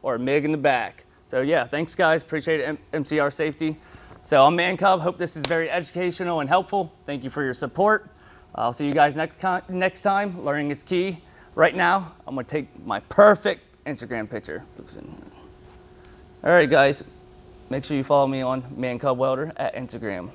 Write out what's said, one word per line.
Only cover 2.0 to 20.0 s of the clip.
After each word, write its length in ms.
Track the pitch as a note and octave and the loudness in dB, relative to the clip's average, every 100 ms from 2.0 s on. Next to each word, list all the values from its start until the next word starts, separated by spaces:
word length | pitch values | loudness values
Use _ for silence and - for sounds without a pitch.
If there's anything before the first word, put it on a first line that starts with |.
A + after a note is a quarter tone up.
| E3+ D#3+ | 2 2
appreciate 380 | - D#3+ D3+ D#3 | 0 -6 -2 -2
it, 40 | |
M-, 140 | C3 D3+ - | -2 -6 -6
M 120 | D#3 | -6
C 140 | C#3 D3+ | -2 0
R 120 | C#3+ | 0
Safety. 480 | - D#3 C#3+ D#3 D#3 - - - - | 0 -4 -2 -4 -6 -14 -20 -20 -20
So 240 | - D3 | 2 6
I'm 100 | C3+ | 8
Man 220 | E3+ F3 F#3+ | 6 0 2
Cub, 240 | G3 F#3+ | 2 2
hope 180 | E3 - | 0 -4
this 180 | E3+ D#3+ | -6 -4
is 80 | D3 | 0
very 240 | E3 D#3+ | 0 0
educational 720 | E3+ E3 F3 F3+ E3+ F3+ E3 | -4 -4 -4 -4 -4 -4 -2
and 80 | C#3 | 2
helpful. 440 | F3+ F#3+ G3+ E3 - - | 2 2 -4 -4 -10 -10
Thank 180 | C#3 | -8
you 60 | B2+ | -8
for 120 | D#3 | -4
your 120 | C3+ | -4
support. 540 | B2 C3+ - G3+ G#3+ - - - - - | -4 -8 0 2 2 -2 -20 -20 -20 -18
I'll 180 | - A2+ | -4 -4
see 140 | B2 C#3+ | -2 -2
you 60 | |
guys 240 | C#3+ D3 C#3+ | 4 4 4
next 220 | D#3+ - | -6 -4
con-, 240 | F#3+ F#3 - | -4 -4 -4
next 340 | F#3 F#3 F#3 | -2 -2 -2
time. 420 | G3+ G3 G3+ F3+ | -2 -2 -4 -6
Learning 260 | C#3+ D3 D3 | -4 -2 -4
is 120 | C#3 | -6
key. 380 | - F3+ F#3+ E3+ - - - | -4 -2 -2 -6 -16 -20 -12
Right 200 | - D#3+ | 2 2
now, 380 | D#3 F3 F#3+ E3 - - | 4 0 0 -4 -16 -10
I'm 80 | |
gonna 100 | C3+ | -10
take 420 | A#2+ D3+ C3+ - - | -6 -6 -6 -14 -8
my 140 | G#2 | -8
perfect 640 | - - G#3 G3+ G#3 F#3 _ _ - | -2 6 8 8 0 -4 _ _ -12
Instagram 440 | C3+ A2+ A#2 G#2+ | -12 -8 -8 -6
picture. 340 | G#2+ - D#2+ - - - - - - - - - - - - - - - - - - | -10 -10 -14 -14 -20 -20 -18 -18 -18 -20 -20 -20 -20 -20 -20 -20 -20 -20 -20 -20 -6
All 60 | - | 4
right, 180 | F3 D3+ | 4 6
guys, 360 | D3 C#3 C#3 - - - - - - - | 6 4 2 -10 -20 -20 -20 -20 -20 -8
make 140 | C3+ | -8
sure 120 | C3 C#3+ | -4 -4
you 80 | |
follow 220 | C3 C#3+ C3+ | 2 4 4
me 160 | C3+ | 0
on 220 | B2+ C3 B2+ C#3 | -4 -4 -8 -8
Man 220 | B2+ A#2+ | -6 -2
Cub 180 | C#3+ B2 | -2 0
Welder 360 | C3 C3 D#3 - | 0 -2 -6 -6
at 180 | C3+ - | -6 -6
Instagram. 540 | B2+ A2+ | -12 -10